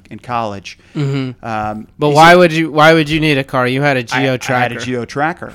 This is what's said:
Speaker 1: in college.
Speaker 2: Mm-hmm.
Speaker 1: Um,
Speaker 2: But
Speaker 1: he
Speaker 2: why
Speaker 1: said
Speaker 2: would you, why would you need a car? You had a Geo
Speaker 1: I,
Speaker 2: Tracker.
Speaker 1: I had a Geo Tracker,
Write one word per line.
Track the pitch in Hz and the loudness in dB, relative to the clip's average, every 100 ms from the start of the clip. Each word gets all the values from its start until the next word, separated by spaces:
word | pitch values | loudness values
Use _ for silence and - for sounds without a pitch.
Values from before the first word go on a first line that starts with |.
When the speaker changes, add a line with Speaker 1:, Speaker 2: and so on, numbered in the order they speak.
| _ | _
Speaker 1:
in | 110 | -20
college. | - 120 113 101 92 - _ | -8 -6 -6 -8 -14 -20 _
Speaker 2:
Mm-hmm. | 156 143 135 131 123 | -6 -4 -4 -6 -10
Speaker 1:
Um, | 120 110 107 107 - _ | -8 -6 -6 -8 -14 _
Speaker 2:
But | 151 | 0
Speaker 1:
he | 143 | 6
Speaker 2:
why | 165 | 8
Speaker 1:
said | 180 | 8
Speaker 2:
would | 175 | 6
you, | 160 160 | 2 -2
why | 147 151 | 2 4
would | 165 147 | 4 2
you | 156 | 0
need | 156 139 | 0 0
a | |
car? | 131 135 123 | -2 -2 -2
You | 131 | 0
had | 147 131 | 0 -2
a | |
Geo | 117 127 135 127 | -2 -2 -2 -2
Speaker 1:
I, | |
Speaker 2:
Tracker. | - | -2
Speaker 1:
I | 123 | -2
had | 123 | -2
a | 120 120 | -4 -6
Geo | 123 113 | -6 -6
Tracker, | 139 151 180 113 | -4 -4 -4 -12